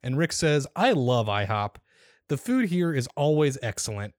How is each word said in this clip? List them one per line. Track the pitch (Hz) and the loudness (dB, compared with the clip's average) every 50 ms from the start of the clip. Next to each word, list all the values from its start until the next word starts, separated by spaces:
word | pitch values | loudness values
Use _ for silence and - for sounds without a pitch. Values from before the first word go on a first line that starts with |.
| - | -4
And | 127 127 | -2 0
Rick | 135 131 131 - | 0 0 0 0
says, | - - 156 147 147 135 - _ | 0 0 2 2 2 0 -4 _
"I | - 196 262 | 0 2 2
love | 240 143 127 120 127 120 110 | 2 2 2 2 2 2 0
ihop. | 107 101 104 104 92 110 104 104 104 _ - _ _ _ _ - - _ _ _ | 0 0 -2 0 0 0 -2 -2 -4 _ -12 _ _ _ _ -20 -20 _ _ _
The | _ 143 | _ -6
food | 131 - - 247 262 240 | -4 -2 -2 0 0 2
here | 185 170 180 175 170 160 | 0 0 0 0 0 0
is | 135 120 131 - | -2 -4 -4 -4
always | - 143 151 151 151 151 143 135 - - | -2 2 2 4 4 4 2 0 -2 -6
excellent | 113 - - - - 107 101 101 104 - | -6 -6 -4 -6 -6 -6 -6 -8 -10 -12